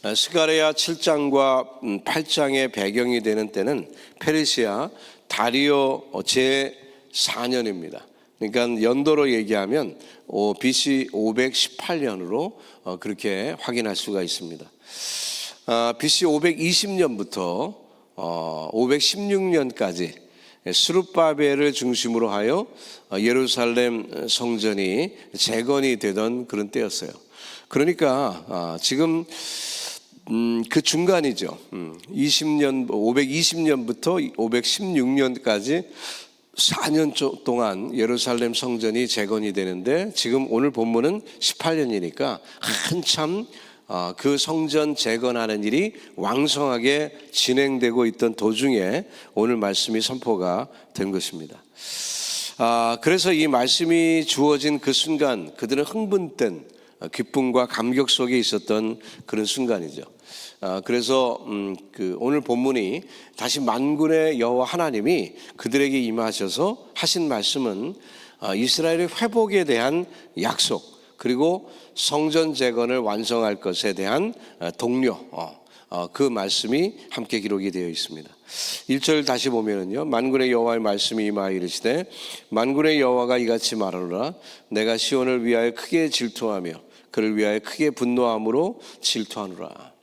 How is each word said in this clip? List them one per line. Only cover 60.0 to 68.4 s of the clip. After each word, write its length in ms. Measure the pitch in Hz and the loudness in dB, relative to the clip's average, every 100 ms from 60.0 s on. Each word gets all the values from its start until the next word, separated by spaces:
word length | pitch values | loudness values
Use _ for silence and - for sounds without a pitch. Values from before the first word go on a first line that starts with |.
| - - - - - - | -16 -20 -20 -18 -18 -8
아, 160 | - 95 95 | -4 -4 0
그래서, 580 | 120 117 131 123 - - | -2 2 2 2 -2 -6
음, 280 | 104 98 92 - | -6 -6 -8 -12
그 240 | - 95 90 | -6 -4 -2
오늘 200 | 123 147 | 0 0
본문이 600 | - 120 131 127 95 147 - - - - | 2 0 2 2 0 -4 -8 -20 -20 -8
다시 240 | 120 147 | -4 -2
만군의 800 | 123 113 139 151 160 160 160 135 | 0 0 0 2 4 4 2 2
여호와 260 | 117 123 127 | 2 2 0
하나님이 680 | 175 160 113 117 175 135 - - - | 0 -2 0 0 0 -2 -10 -20 -10
그들에게 420 | - 135 139 135 | -2 2 2 2
임하셔서 920 | 120 113 113 101 98 110 180 - - | 0 0 -2 -2 -4 0 -2 -2 -12
하신 340 | - 165 185 160 | -4 -2 0 0
말씀은, 680 | 117 98 143 123 95 135 202 - - - | 0 0 0 -2 -4 -8 -10 -18 -20 -20
아, 140 | - | -10